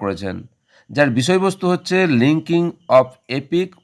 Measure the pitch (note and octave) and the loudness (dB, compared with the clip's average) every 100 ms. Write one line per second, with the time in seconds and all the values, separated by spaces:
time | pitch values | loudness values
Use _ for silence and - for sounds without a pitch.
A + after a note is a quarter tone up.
0 | G2+ F#2 G2 F#2 A#2 _ _ _ - A2 | -4 -6 -8 -10 -14 _ _ _ -8 -2
1 | C#3+ A#2 B2 F#3 F#3+ F#3+ F3+ F3 - F#3 | 0 0 0 0 0 -2 -2 -4 -2 0
2 | F#3 B2 C3 D#3+ D#3 E3+ E3+ - - B2+ | 2 2 2 0 0 -2 -2 -6 2 2
3 | B2+ - - C3+ C#3 E3+ F#3 - | 2 -4 -10 -10 -4 -4 -4 -8